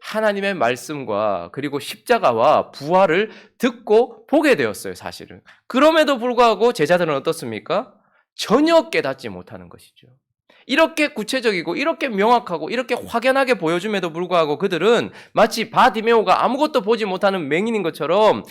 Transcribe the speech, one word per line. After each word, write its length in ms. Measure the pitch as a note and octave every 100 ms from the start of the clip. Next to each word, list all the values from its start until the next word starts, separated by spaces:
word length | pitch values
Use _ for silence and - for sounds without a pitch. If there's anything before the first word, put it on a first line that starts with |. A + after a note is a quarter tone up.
하나님의 520 | - G#3+ A3 G3+ G3
말씀과 960 | F#3+ A#2+ B2 - D3+ B2 G#2 G#2+ F#2+ E2+
그리고 260 | - C#3 C#3
십자가와 920 | - - - A#3 F3+ A2+ C3 C3 -
부활을 600 | - C#3+ F3+ G3 E3 G#3+ - - _
듣고 720 | B3 - - G#3+ B3+ - -
보게 280 | C#4+ D4+ G#3
되었어요, 380 | A#2 G2 G2+
사실은. 480 | F2+ G2 - - F2+ - _ -
그럼에도 520 | B3 D4 D#4+ D#4 C#4
불구하고 520 | B3 A#3 A#3+ G3 A#3
제자들은 440 | A#3+ D3+ F3 E3+ C#3
어떻습니까? 800 | B2+ D#3+ B2+ G#2+ - F3 B3+ _ _ _ _ -
전혀 540 | - A#3 D#4 E4 D#4+
깨닫지 400 | - C#3+ C3 A#2
못하는 400 | F#2 F2+ F#2 F2+
것이죠. 380 | - - _ B2 B2 _ _ _ _ -
이렇게 380 | C#4 D#4+ D#4+ D4+
구체적이고 720 | - G#3 C4 A3+ F#3+ D#3 F3
이렇게 320 | D4 E4 C#4
명확하고 600 | G3+ G#3 A#3+ A#3 E3+ D#3
이렇게 240 | A#3 B3
확연하게 600 | B3 F#3 A#3 B3 C4 C4
보여줌에도 580 | A#3+ E3 F3 G3+ G3+ F#3
불구하고 460 | D#3+ F3 F3+ D#3 C#3+
그들은 540 | G3 E3+ F#3 A#3 A2 - -
마치 380 | - A3+ A#3 G3+
바디메오가 720 | D3+ A#3+ A3 A3 A#3 F#3 F3
아무것도 380 | E3 B3+ D4+ C#4+
보지 240 | G3 A#3 G#3+
못하는 420 | F#3 G3+ F#3+ D3
맹인인 360 | D3+ A3 A3+
것처럼 600 | E3+ - C#3+ F#3 G#3+ B2+ -